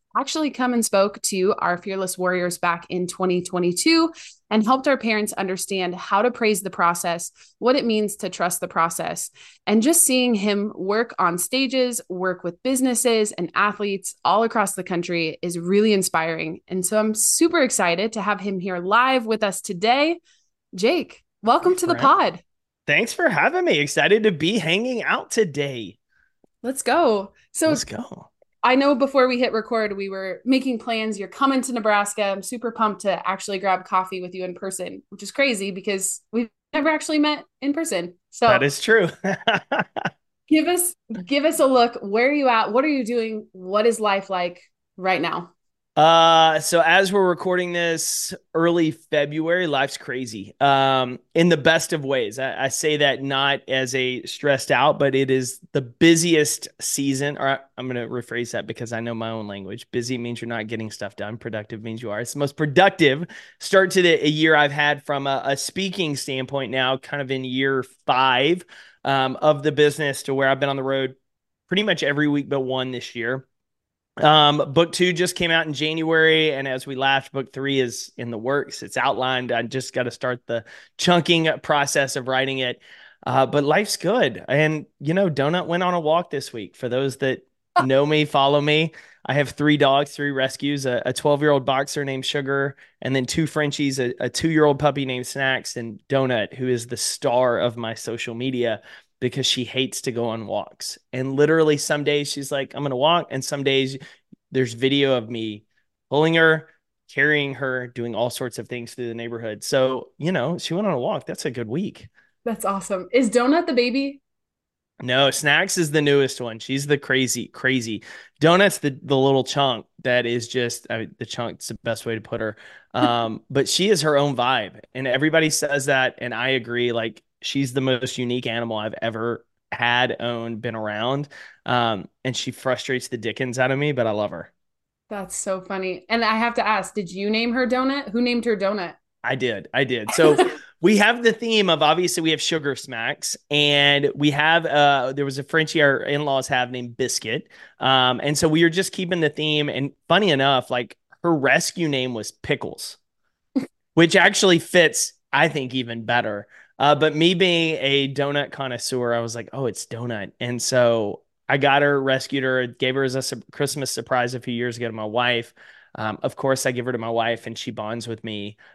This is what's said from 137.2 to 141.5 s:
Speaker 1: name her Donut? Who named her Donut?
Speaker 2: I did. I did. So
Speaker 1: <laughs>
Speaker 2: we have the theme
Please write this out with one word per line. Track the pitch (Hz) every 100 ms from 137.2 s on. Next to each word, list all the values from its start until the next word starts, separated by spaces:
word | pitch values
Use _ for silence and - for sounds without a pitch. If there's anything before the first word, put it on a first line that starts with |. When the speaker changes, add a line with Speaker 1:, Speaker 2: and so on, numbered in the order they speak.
| 202
Speaker 1:
name | 220 240
her | 240 247
Donut? | 247 262 277 269
Who | 220
named | 247 240
her | 233 208
Donut? | 196 208 170 - _ _
Speaker 2:
I | 117
did. | 131 123 101 -
I | 127
did. | 127 120 107
So | - 156 147 - -
Speaker 1:
<laughs> | - _
Speaker 2:
we | 180 208
have | 208 240
the | 233
theme | - 226